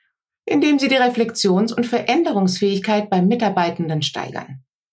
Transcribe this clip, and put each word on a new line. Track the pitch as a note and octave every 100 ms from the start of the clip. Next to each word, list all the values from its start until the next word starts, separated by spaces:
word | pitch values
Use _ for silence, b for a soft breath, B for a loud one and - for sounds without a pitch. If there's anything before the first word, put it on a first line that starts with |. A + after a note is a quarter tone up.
| _ _ _ _ -
Indem | D4 D4+ C#4+
sie | C4+
die | C4
Reflexions- | B3 A#3 A3 - G3 F#3 A3+
und | - A#3+
Veränderungsfähigkeit | A#3+ - C#4+ E4+ G#3 F#3 - G3+ G3 G#3 G#3 G#3
beim | F#3 F#3
Mitarbeitenden | A#3+ G#3 F#3+ E3+ E3+ D#3+ D#3
steigern. | - - - - - C3+ _ _ _